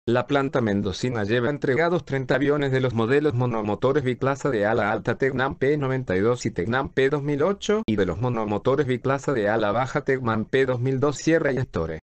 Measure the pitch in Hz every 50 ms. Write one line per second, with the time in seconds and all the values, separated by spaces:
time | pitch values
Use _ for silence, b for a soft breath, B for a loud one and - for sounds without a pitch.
0 | _ - 117 123 120 - 143 139 135 135 - 143 117 110 101 101 98 98 87 -
1 | - 127 127 113 101 98 113 123 120 120 147 139 - 143 131 120 160 170 175 170
2 | - - 135 139 131 123 147 131 139 143 147 147 139 139 131 135 127 127 - 113
3 | 113 110 131 143 147 151 110 120 127 123 117 110 107 104 104 98 - 127 135 147
4 | 135 127 123 - - 131 139 135 - 147 135 107 101 104 117 117 104 101 113 113
5 | - - 113 - 135 135 135 123 131 135 160 - - 131 151 151 139 131 131 131
6 | 127 - 92 92 98 113 123 120 - 113 104 - 87 98 117 131 135 - - -
7 | 131 135 147 147 139 147 147 135 143 185 202 196 - - 208 214 220 - 110 101
8 | 98 87 85 90 120 127 123 113 110 104 104 101 - 123 131 147 147 123 127 120
9 | - 127 135 139 127 - 139 123 101 101 107 113 110 101 101 117 131 123 - 151
10 | 139 - 135 131 131 117 110 110 107 - - 131 135 131 131 120 120 131 135 131
11 | 127 147 143 - - 160 160 165 160 143 127 127 131 - - 90 82 80 80 80
12 | -